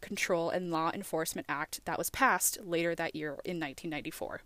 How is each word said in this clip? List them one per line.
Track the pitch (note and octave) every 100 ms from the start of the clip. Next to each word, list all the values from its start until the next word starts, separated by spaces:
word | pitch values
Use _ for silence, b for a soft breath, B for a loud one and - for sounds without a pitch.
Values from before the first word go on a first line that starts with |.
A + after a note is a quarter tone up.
Control | - G3+ - E3+ E3
and | F3+ F3
Law | D#3+ E3
Enforcement | - F#3+ D#3+ E3 - -
Act | C#3+ D#3 - -
that | E3
was | E3+
passed | - C4 F#3 - -
later | G3 E3+ E3+
that | E3+ E3 D3+
year | D3+ C#3 -
in | F3
nineteen | D3 C3 E3+
ninety-four. | D3 B2 - - -